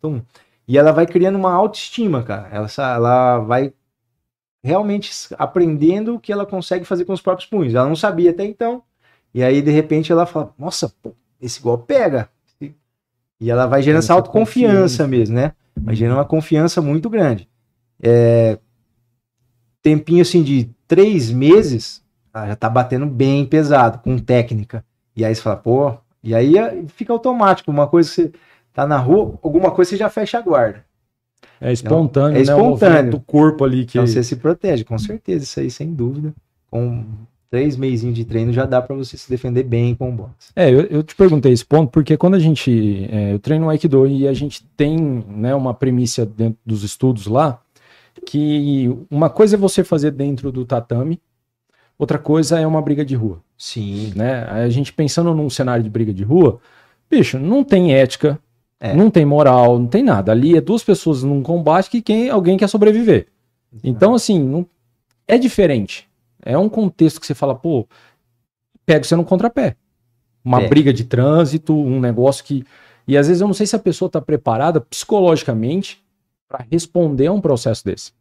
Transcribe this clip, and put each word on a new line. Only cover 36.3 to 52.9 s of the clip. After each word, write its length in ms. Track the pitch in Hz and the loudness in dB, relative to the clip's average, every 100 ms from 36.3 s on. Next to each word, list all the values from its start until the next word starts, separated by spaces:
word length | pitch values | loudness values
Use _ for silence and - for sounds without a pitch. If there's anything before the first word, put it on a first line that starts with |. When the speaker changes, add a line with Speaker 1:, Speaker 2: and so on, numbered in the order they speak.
| 151 _ _ _ | -12 _ _ _
Speaker 1:
Com 340 | 117 120 120 110 110 113 _ _ | -6 -6 -6 -10 -14 -18 _ _
três 260 | 120 147 127 | -4 -2 -2
meizinhos 380 | 135 120 120 | -4 -4 -4
de 100 | 117 | -6
treino 280 | 113 113 117 | -4 -4 -2
já 120 | 120 | -2
dá 160 | 131 127 | 0 -2
pra 140 | 123 | -2
você 220 | 139 131 131 | -10 -10 -14
se 120 | - | -10
defender 360 | 127 131 123 | -8 -4 -4
bem 320 | 127 117 120 117 | -2 -2 -2 -2
com 140 | 127 | -6
o 20 | |
boxe. 400 | 117 98 - _ | -8 -12 -20 _
Speaker 2:
É, 160 | - 165 | 0 4
eu, 120 | 127 | 4
eu 200 | 180 151 | 2 -4
te 140 | 156 - | -6 2
perguntei 340 | 190 151 131 | 4 4 2
esse 120 | 123 | 2
ponto 260 | - 151 151 | 2 2 4
porque 260 | - 143 151 | 0 0 2
quando 180 | 175 | 2
a 40 | 190 | 4
gente, 720 | 160 151 - 117 107 101 98 | 2 0 0 0 0 -2 -4
é, 220 | 107 101 | -4 -2
eu 80 | 101 | -4
treino 280 | 120 156 160 | -2 -2 0
Aikido 380 | 156 165 135 135 | 0 2 4 2
e 220 | 139 139 | 2 -2
a 40 | |
gente 320 | 127 143 - _ _ | -2 -6 -12 _ _
tem, 200 | 147 160 151 123 104 | -2 0 -2 -4 -8
né, 260 | 104 117 139 | -6 -4 -2
uma 180 | 131 | -4
premissa 500 | 117 131 123 120 - | -2 -2 0 -2 -4
dentro 340 | 113 107 113 110 | -6 -2 -4 -4
dos 200 | 117 107 | -8 -6
estudos 420 | 101 - 131 120 98 | -6 -4 -2 -2 -2
lá 340 | 117 156 120 _ _ _ _ _ - | -2 -2 -4 _ _ _ _ _ -20
que 720 | - 147 151 147 143 139 123 120 - | -8 -4 -2 -2 -2 -2 -2 -4 -6
uma 180 | 147 156 | -2 -2
coisa 280 | - 214 208 | 4 2 4
é 20 | |
você 240 | 190 - | 0 0
fazer 300 | 175 160 151 | -2 0 -2
dentro 400 | 135 143 131 139 | -2 -6 -4 -6
do 120 | 131 | -8
tatame, 560 | 120 123 117 120 139 170 _ _ _ _ _ _ _ _ | -4 -6 -4 -4 -4 -6 _ _ _ _ _ _ _ _
outra 200 | 151 147 | -4 -4
coisa 420 | - 156 151 165 | 0 0 2 0
é 60 | 156 | 0
uma 140 | 156 | -2
briga 220 | 143 | -2